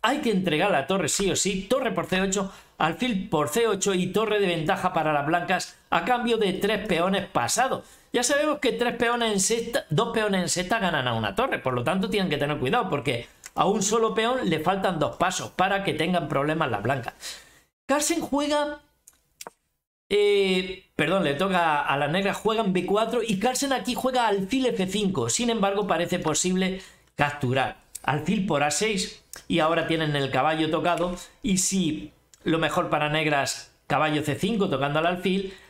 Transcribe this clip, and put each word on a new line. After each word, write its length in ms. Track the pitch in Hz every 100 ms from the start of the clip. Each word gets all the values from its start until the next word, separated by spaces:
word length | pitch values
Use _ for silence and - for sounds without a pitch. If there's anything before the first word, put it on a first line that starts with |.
| 214
hay 120 | 277
que 120 | 240
entregar 400 | 196 185 151 202
la 160 | 160 131
torre 220 | 190 151
sí 200 | - 196
o 60 | 139
sí, 320 | 185 190 190
torre 220 | 262 262
por 140 | 180 151
C 160 | 185
ocho, 300 | 196 190 190 - - _
alfil 520 | 160 165 247 196 -
por 200 | 156 147
C 180 | 240 233
ocho 260 | 190 202
y 140 | 185 180
torre 320 | 190 214 208
de 80 | 190
ventaja 460 | 170 151 185 185
para 200 | 170 156
las 120 | 147 139
blancas 520 | 175 170 185 - - _
a 160 | 170 185
cambio 320 | 240 233 220
de 160 | 202
tres 340 | - 202 214 214
peones 380 | 165 180 196 147
pasados. 560 | 151 120 - 254 170 - - _
Ya 100 | 240
sabemos 360 | 240 285 302 294
que 120 | 254
tres 240 | - 240 233
peones 380 | 233 240 226
en 60 | 202
sexta, 460 | 190 233 233 247 -
dos 240 | - 233
peones 280 | 233 214 190
en 80 | 170
sexta 300 | - 180 226
ganan 280 | 190 156 127
a 60 |
una 220 | 113 107 98
torre, 240 | 269 -
por 140 | 131
lo 100 | 123
tanto 260 | 120 190 190
tienen 200 | 202 180
que 80 | 143
tener 200 | 147 151
cuidado 320 | 127 233 233
porque 380 | 139 131 117 - - -
a 120 | - 160
un 180 | 214
solo 300 | 196 233 220
peón 360 | 220 226 254 214
le 100 | 160
faltan 400 | 156 196 196 170
dos 180 | 143 -
pasos 340 | 175 180 117
para 320 | - 185 196
que 100 | 196
tengan 340 | 151 160 180 147
problemas 420 | - 143 160 151
las 120 | 107
blancas. 300 | 113 135 113 - - - - - _ _ -
Carlsen 340 | 277 294 339
juega, 580 | - 277 294 294 294 294 _ _ - _ _ _ - _ _ _ _ _ _
eh, 760 | 202 208 202 196 185 185 190 - -
perdón, 280 | 151 190
le 100 | 160
toca 480 | 139 190 180 170 147
a 160 | - 139
las 140 | 143
negras, 260 | 175 196 156
juegan 340 | 214 220 214
B 140 | 180 175
cuatro 360 | 202 226 240 220
y 120 | 190
Carlsen 340 | 233 254 277
aquí 200 | 254 190
juega 340 | 220 254 254 226
alfil 400 | 196 190 269 254
F 200 | 190 185
cinco. 420 | 214 196 - 117
Sin 200 | - 233
embargo, 380 | 226 196 202 196
parece 320 | 165 170 180
posible 600 | 151 147 180 185 185 190 - - _ -
capturar. 640 | 147 - 123 131 120 - _ -
Alfil 420 | - 147 151 208 185
por 180 | 147
A 80 | 143
seis 520 | - 220 196 - - _ - -
y 120 | 175
ahora 280 | 156 165 160
tienen 280 | 160 156 143
el 160 | 135
caballo 380 | 127 147 160 156
tocado. 460 | 156 160 170 180 185 - _
Y 160 | 240 185
si 560 | - 190 165 - 101 _ _ -
lo 160 | - 156
mejor 300 | 156 180 170
para 200 | 156 147
negras, 640 | 156 156 143 131 - - _ _
caballo 360 | 139 151 147
C 120 | - 135
cinco 340 | 214 226 196
tocando 300 | 131 139 151
al 80 | 165
alfil, 460 | 180 190 190 190 - -